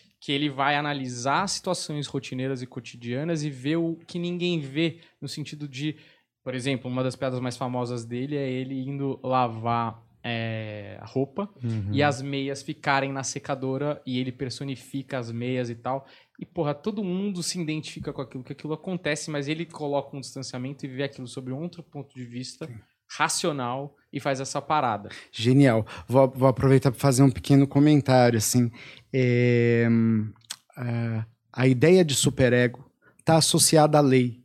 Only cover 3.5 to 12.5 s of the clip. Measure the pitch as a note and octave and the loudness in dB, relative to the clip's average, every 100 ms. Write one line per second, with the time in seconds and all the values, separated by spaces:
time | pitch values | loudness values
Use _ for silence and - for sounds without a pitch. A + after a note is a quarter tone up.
3.5 | C3 C3+ E3 E3 E3 - F3 F3 F3+ F3+ | -6 -2 0 -2 -4 -10 -6 -6 -2 -2
4.5 | E3+ C3+ C#3 E3 E3 _ - C#3+ - C#3+ | -2 -2 -2 -2 -2 _ -14 -12 -10 -10
5.5 | D3+ D3 B2+ D3+ D3 - _ _ _ C3 | -10 -10 -6 -6 -6 -14 _ _ _ -8
6.5 | B2+ B2 C3 B2+ B2+ C3 A#2+ C3+ B2+ B2+ | -4 -2 -2 -4 -2 -2 -2 -4 -4 -6
7.5 | A#2+ C3 B2 B2 B2 A2+ A#2+ C3+ D3 C3+ | -4 -4 -4 -4 -6 -8 -8 -6 -4 -4
8.5 | B2+ C3 C3+ C3 C#3 C#3 C3 B2+ B2+ A#2+ | -6 -6 -6 -6 -4 -4 -4 0 0 0
9.5 | A2+ A#2 A#2 A2+ A2+ _ _ A#2+ A#2 A2+ | -2 -2 0 -2 -6 _ _ -6 -4 -4
10.5 | A2 A2 G#2+ G2+ G2+ G2+ C3 C#3 - G3+ | -6 -8 -12 -14 -16 -8 -4 -4 -4 -8
11.5 | - A#2+ A2+ G2 C3+ D3 C3 C#3 C#3 C#3 | -6 -4 -4 -2 2 2 0 -4 -4 -4